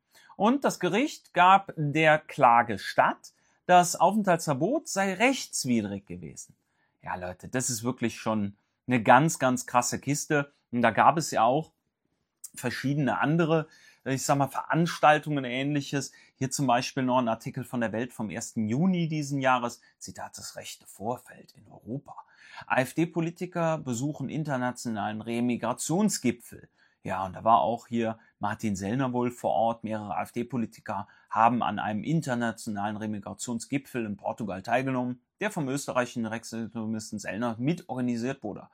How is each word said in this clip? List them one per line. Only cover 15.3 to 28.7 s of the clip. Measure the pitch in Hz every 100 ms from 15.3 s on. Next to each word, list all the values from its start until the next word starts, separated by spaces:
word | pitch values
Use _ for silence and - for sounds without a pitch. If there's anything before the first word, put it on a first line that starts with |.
| 147
und | 127
Ähnliches. | 123 143 147 139 143 135 - - -
Hier | 131
zum | - 131
Beispiel | 120 127 -
noch | 127 127
ein | 117
Artikel | 113 139 127
von | 117 127
der | 113
Welt | 107 127
vom | - 110
ersten | 92 - 117 107
Juni | 123 190 180 165
diesen | 156 139 143
Jahres. | 131 127 117 - _ _
Zitat, | - 92 98 -
„Das | 101 95
rechte | 95 - -
Vorfeld | - 104 123 - - -
in | - 104
Europa. | - 98 139 - - - _ - - -
A-F-D-Politiker | 120 131 - 165 170 165 170 175 175 165 156
besuchen | 139 117 143 147 135
internationalen | 123 151 131 123 120 120 107 107 110
Remigrationsgipfel.“ | 110 117 123 117 113 123 - 170 214 - 123 - - - - _ _ _
Ja, | 107 92 95
und |
da | -
war | 110 113
auch | 78 117 -
hier | 117 113 110 _ -
Martin | 104 107 113